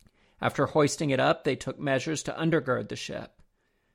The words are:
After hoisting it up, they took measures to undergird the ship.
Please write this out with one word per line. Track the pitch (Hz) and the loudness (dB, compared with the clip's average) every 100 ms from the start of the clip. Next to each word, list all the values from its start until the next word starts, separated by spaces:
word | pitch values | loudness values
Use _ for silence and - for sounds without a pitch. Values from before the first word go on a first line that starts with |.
| _ _ _ _ | _ _ _ _
After | 117 - 135 | -2 2 2
hoisting | 160 147 - 151 | 4 2 2 0
it | 131 | 2
up, | 139 165 | 2 2
they | - 131 | 0 -2
took | - - | -4 -6
measures | 143 131 156 151 | 0 0 0 -4
to | - | -6
undergird | - 165 160 135 120 104 | -2 2 2 2 -2 -2
the | 113 | -8
ship. | - - - _ _ _ _ _ _ | -8 -10 -12 _ _ _ _ _ _